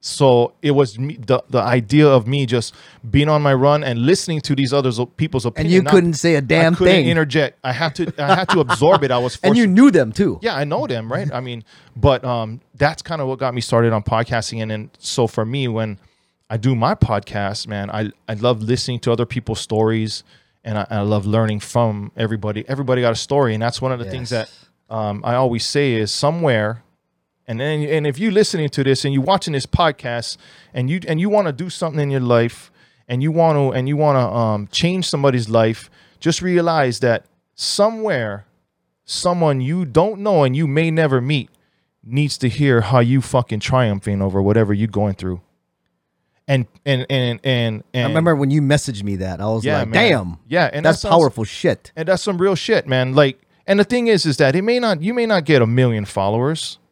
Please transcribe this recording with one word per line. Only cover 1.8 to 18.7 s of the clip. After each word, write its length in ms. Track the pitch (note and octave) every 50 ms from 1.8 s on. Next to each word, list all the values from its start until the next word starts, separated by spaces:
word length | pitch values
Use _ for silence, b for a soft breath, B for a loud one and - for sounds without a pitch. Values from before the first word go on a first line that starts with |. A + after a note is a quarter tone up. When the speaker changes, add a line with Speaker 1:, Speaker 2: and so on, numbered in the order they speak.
| A#2 G2+ C3+ D3 D3+
Speaker 1:
of 220 | D3 C3+ B2+ A2 A2
me 180 | C3+ C#3+ C#3
just 280 | A#2+ B2 B2 G#2+ - b b b b b b b A#2
being 180 | G2+ C3+ D3 D3+
on 140 | D3+ D3+ D3
my 100 | C#3+ C#3
run 280 | C3 C3 C#3+ D3 D3+ D3+
and 180 | C3+ A#2+ A#2 A#2
listening 340 | C#3 F3+ G3 - - E3 D#3 -
to 120 | - D3
these 180 | C3+ C#3 B2+ C3
other 200 | C#3+ C3+ B2+ A#2+ A2 B2
people's 380 | - _ - D#3+ D#3+ - C3 -
opinions. 200 | A#2+ A2 - D#3
Speaker 2:
And 80 | D#3+ F3
you 80 | F#3 F#3
Speaker 1:
Not 80 | C#3+
Speaker 2:
couldn't 220 | D3+ F#3+ F3 E3+ E3
say 220 | C#3 - E3+ E3
a 40 | D3
damn 340 | C#3 A#2 D#3+ D#3+ E3 E3 F3
Speaker 1:
I 20 |
couldn't 160 | E3 F#3 F3+ F#3
Speaker 2:
thing. 120 | F#3 C#3+ -
Speaker 1:
interject. 500 | E3+ E3 D#3+ D3 A#2+ D#3 D3 B2 - _ _
I 80 | C3 B2
had 220 | A#2+ E3 D#3+ C#3
to, 160 | - F3 F3+ - -
I 160 | D3 C#3+ D3
had 120 | F3 F#3+ -
to 100 | F#3 F3
absorb 420 | D3+ B2 - A2+ C#3+ D#3 F#3+ G3 D3+
it. 80 | B2+
I 80 | B2+ B2
was 180 | B2 B2+ - -
Speaker 2:
<laughs> 20 | -
And 140 | F#3 G#3
you 80 | A#3+ A#3
Speaker 1:
forced 100 | G#3 F3+
Speaker 2:
knew 160 | G3 C4 C#4+
them 220 | G3+ E3+ C3+ A2 A2
too. 260 | - G3+ F3 G#2 E2 -
Speaker 1:
Yeah, 120 | A3+ G3
I 80 | C3+ C#3+
know 220 | D3 D#3 G#3+ D4
them, 240 | C4 B2+ A2+ A2 A2+
right? 220 | B2 E3 G3+ B3 -
I 80 | B2+
mean, 240 | B2+ B2+ A#2+ A#2 G#2+ b b b b b b
but, 280 | B2 G#2+ C#3+ C3+ A#2+ -
um, 360 | B2+ B2 A#2 A2+ A2 A2+ B2 _ _ _
that's 280 | A2 C#3+ D3 D#3+ - -
kinda 240 | - E3+ D#3+ C#3+
what 120 | C3 C3 A#2+
got 120 | C3 C3 B2
me 80 | B2
started 320 | A2+ - - A#2 A#2 A#2 A2+
on 100 | A2 G#2
podcasting. 580 | - - A2 A#2 - A2+ A#2 G2+ - - A#2 A2
And 80 | A2
then, 200 | A2 G#2+ G#2+ - _ _
so 280 | - - - - A#2+
for 180 | A2 - - A2
me, 220 | A2 B2 C#3+ C3+
when 320 | B2 A2+ A2 A2+ G#2+ G#2 F#2+ _ _ _ _ _ _ _ _ _ _
I 80 | A2
do 200 | A2+ G#2 C3 C3
my 180 | A#2 A2+ C#3 G#3
podcast, 720 | - - - A2+ G2+ G2 - - G#2 G2+ G2 G2+ - -
man, 240 | A2 G#2 G2+ G2+ G2+
I, 220 | - G#2+ A2 G#2 - _ _ -
I 60 | A2+
love 280 | G#2 A2 B2 B2 A2 G#2+
listening 380 | G#2+